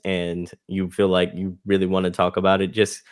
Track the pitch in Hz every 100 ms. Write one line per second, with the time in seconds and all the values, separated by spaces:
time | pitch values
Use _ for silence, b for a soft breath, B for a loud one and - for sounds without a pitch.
0 | 95 92 87 87 87 - - 95 92 -
1 | 98 92 90 85 95 87 101 98 92 95
2 | 92 90 90 95 95 95 95 107 101 -
3 | _